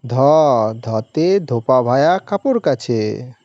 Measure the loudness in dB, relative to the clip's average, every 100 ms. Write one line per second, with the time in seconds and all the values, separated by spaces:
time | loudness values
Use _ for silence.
0 | -4 0 4 4 4 2 0 -4 -4 -6
1 | -4 -2 0 0 -2 -4 2 2 2 2
2 | 2 0 -2 -4 -2 -2 0 -4 -2 -4
3 | -2 -6 -12 -18